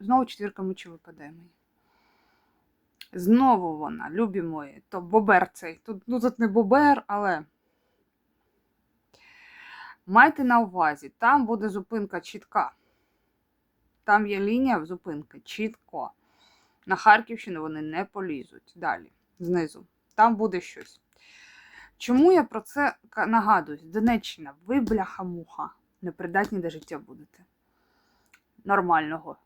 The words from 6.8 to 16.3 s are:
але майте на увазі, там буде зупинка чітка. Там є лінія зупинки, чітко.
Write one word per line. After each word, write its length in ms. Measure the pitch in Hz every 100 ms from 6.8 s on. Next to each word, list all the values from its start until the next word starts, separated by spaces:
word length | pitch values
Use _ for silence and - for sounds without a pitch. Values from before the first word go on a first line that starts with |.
| 294 277 -
але 380 | 202 202 160 151 _ _ _ _ _ _ _ _ _ _ _ _ _ _ _ _ _ _ _ - - - - - - -
майте 380 | 202 294 311
на 160 | 254 240
увазі, 520 | 208 180 156 143 139 -
там 280 | 233 285 226
буде 220 | 226 214
зупинка 520 | 196 185 226 196 175
чітка. 520 | - 208 - 208 131 - _ _ _ _ _ _ _ _ _ _ _ _
Там 220 | - 208 208
є 140 | 202
лінія 440 | 202 240 262 202
зупинки, 560 | 160 180 - 147 - 143
чітко. 680 | - - 220 226 _ 151 - _ _